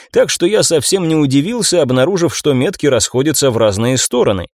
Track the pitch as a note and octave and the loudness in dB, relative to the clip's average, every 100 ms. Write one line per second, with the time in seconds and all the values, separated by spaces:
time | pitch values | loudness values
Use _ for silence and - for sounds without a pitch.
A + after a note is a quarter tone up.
0 | - - D3 - F3 G#3 - D#3 - F#3+ | -4 -2 0 0 0 0 0 0 0 -2
1 | E3 D#3+ C#3+ C3+ D#3+ A#3+ F#3 F3+ C3 B2+ | 0 0 2 0 0 -2 0 0 2 2
2 | C3+ G3 E3 - D3+ C3 D3+ - D3 A#2+ | 0 0 -2 -2 -2 0 -2 -2 0 0
3 | - B2 C#3+ D3 C#3 A2+ A2 F#2+ A#2 B2+ | 0 -2 -2 0 0 2 2 2 0 0
4 | - B3 E3 F#2+ - | 0 0 0 -2 -6